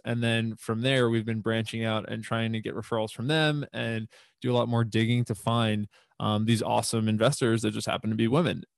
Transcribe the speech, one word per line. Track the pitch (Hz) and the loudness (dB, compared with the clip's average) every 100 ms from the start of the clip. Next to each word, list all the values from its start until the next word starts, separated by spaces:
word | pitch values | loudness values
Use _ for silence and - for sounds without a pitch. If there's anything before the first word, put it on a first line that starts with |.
and | 120 117 | -4 -2
then | 117 113 113 110 | 0 0 -2 -4
from | - 113 | -4 -2
there, | 127 135 120 | 2 4 4
we've | 117 | 2
been | 110 110 | 0 -2
branching | 107 113 110 113 | 0 0 -2 -4
out | 113 110 - | -2 -2 -4
and | 110 | -8
trying | 110 113 113 | -4 -2 -2
to | 113 | -4
get | 104 98 | -6 -8
referrals | 110 113 110 | -4 -2 -2
from | - 127 | -4 -2
them | 156 151 147 135 | 2 2 0 -4
and | 117 117 113 110 - - _ | -6 -4 -4 -6 -12 -20 _
do | 127 | 0
a | 123 | 2
lot | 117 | 2
more | 117 | 2
digging | 113 110 113 120 | 2 2 4 2
to | 120 | 0
find, | 110 - 117 113 107 104 _ _ - | -4 0 2 2 0 -4 _ _ -4
um, | 107 107 | 0 2
these | 110 110 | 2 2
awesome | - 113 113 113 110 | 2 0 0 0 0
investors | 107 113 147 117 113 | 2 2 2 2 2
that | 107 | 0
just | 107 113 | -2 -4
happen | 107 107 | -4 -2
to | 110 | 0
be | 113 | 2
women. | 139 151 92 - | 2 2 -2 -8